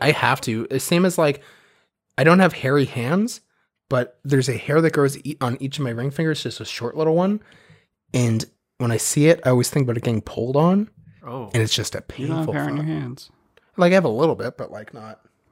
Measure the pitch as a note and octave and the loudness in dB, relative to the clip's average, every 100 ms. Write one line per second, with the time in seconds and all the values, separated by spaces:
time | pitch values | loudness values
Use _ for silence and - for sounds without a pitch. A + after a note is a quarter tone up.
0 | C#3+ D3 B2 C3+ - A2 - C3+ - E3+ | 0 2 2 0 -2 -4 -4 -4 0 2
1 | F3 D3+ D#3 C#3+ - _ _ _ _ _ | 2 2 0 0 -8 _ _ _ _ _
2 | _ - D3+ F3+ F#3 - C3 C#3+ C#3 - | _ 2 6 8 6 2 2 2 2 -2
3 | A#2 F3+ A#3 - _ _ _ _ - B2+ | -2 0 -2 -6 _ _ _ _ -4 -2
4 | A#2+ _ C#3 C#3 B2+ A2+ - D3+ D#3+ D#3 | -2 _ 0 0 0 -4 0 2 2 2
5 | C#3 C3+ C#3 C#3+ B2 B2+ C3+ C#3 C3 A#2 | 0 -2 -10 -4 -4 -4 -6 -6 -6 -4
6 | C3+ C3+ D#3+ D3+ B2 - A2+ - A#2+ D3+ | -6 -2 -2 -2 -6 -10 -12 -8 -8 -2
7 | D#3 E3 F#3 G#3+ - - _ _ _ _ | 0 2 2 -2 -6 -20 _ _ _ _
8 | _ C3 A#2+ A2+ - _ _ - A#2 A2+ | _ 0 2 0 -4 _ _ -6 -2 -2
9 | - - D3+ E3 C3 B2+ B2 D3 B2+ A#2 | 0 2 4 4 4 2 2 0 0 -2
10 | A#2+ A2 - - A#2+ C#3 E3 G3 A3 _ | -2 -2 -4 -6 -2 2 4 2 0 _
11 | - _ - B2 G#2 B2 A2 - G#2 G2+ | -20 _ -14 -12 -4 -2 0 -2 -4 -8
12 | - - C#3 E3 D#3 D3 D3 C#3+ D3+ D#3 | -12 -10 -6 -4 -4 -4 -4 -4 -4 -6
13 | B2+ C3 - _ _ _ _ - F3 F#3+ | -8 -12 -20 _ _ _ _ 2 4 4
14 | D#3 A2 D#3+ G2 A#2+ - - G2+ A2 A#2+ | 2 2 0 0 -6 -10 -12 -14 -18 -18
15 | A2 A2 _ _ _ | -20 -20 _ _ _